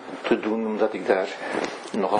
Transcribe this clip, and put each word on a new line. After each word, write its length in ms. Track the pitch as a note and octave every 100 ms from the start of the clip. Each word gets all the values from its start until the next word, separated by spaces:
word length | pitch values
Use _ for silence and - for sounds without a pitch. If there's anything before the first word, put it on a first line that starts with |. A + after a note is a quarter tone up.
| - -
te 180 | - A2+
doen, 260 | A2 A2+ A2
omdat 280 | G#2+ G#2+
ik 140 | G#2 F#2
daar 200 | G2 F#2 - - - - - -
nogal 280 | G#3+ -